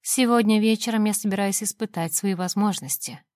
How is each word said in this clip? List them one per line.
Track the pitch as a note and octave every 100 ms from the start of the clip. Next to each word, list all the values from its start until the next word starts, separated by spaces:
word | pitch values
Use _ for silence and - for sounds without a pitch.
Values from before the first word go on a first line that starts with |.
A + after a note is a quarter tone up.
Сегодня | - - B3 A#3+ G#3+ G#3+
вечером | A3 A3 A#3+ A3 G#3+
я |
собираюсь | G#3 G#3 G3 G3 G3
испытать | G#3+ - A3 - E3
свои | - G3+
возможности. | F3+ F3+ G3 G#3 F#3 C#3 - - - _